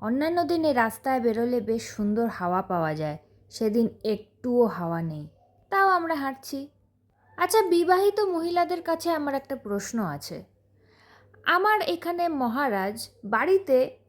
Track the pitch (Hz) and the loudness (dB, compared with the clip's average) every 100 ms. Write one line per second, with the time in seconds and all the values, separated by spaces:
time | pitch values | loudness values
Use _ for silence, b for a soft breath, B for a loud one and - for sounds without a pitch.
0 | 214 254 311 349 320 339 311 254 226 220 | -4 0 0 0 2 2 2 2 0 -2
1 | 269 262 233 220 240 247 208 226 - - | -2 0 2 0 0 0 -2 -4 -4 -4
2 | 208 214 233 - 180 185 185 180 160 151 | -2 0 -2 -2 -2 0 0 -2 -2 -2
3 | 151 151 _ _ _ - 220 226 226 - | -4 -8 _ _ _ -4 0 2 0 -2
4 | 214 208 - _ 254 247 233 - 170 170 | -4 -4 -8 _ 0 4 4 0 -4 -2
5 | 165 151 147 - _ _ _ 392 392 359 | -4 -6 -12 -18 _ _ _ 2 4 4
6 | 330 311 277 262 - 277 285 _ _ _ | 0 -2 -4 -8 -10 -10 -12 _ _ _
7 | _ _ _ - 359 440 381 339 339 370 | _ _ _ -4 2 2 4 4 4 4
8 | 403 403 403 339 339 349 349 349 339 330 | 4 2 0 -2 -2 0 0 -2 -4 -2
9 | 339 320 285 277 269 262 208 202 196 233 | -2 -2 -2 -4 -6 -8 -6 -6 -4 -4
10 | 185 143 - 160 - _ _ b b b | -4 -6 -10 -14 -16 _ _ b b b
11 | b b b - - 349 415 427 - 339 | b b b -6 0 2 4 2 0 -4
12 | 330 349 349 294 240 240 277 202 190 226 | -4 -2 -2 0 -2 0 0 0 -2 -6
13 | - _ 202 220 302 381 392 254 254 - | -12 _ -2 0 4 2 4 2 2 -4